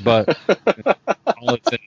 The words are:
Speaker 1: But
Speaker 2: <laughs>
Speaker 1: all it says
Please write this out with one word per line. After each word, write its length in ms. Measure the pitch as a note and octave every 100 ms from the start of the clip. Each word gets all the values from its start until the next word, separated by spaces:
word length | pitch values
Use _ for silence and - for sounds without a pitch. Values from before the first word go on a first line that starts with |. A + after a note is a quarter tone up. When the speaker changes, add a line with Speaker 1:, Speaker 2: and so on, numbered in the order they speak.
Speaker 1:
But 320 | G2+ A2+ G2+ - -
Speaker 2:
<laughs> 500 | G3 - - A#3+ - - - - A#2+
Speaker 1:
all 160 | A#2+
it 120 | A#2+ -
says 120 | A#2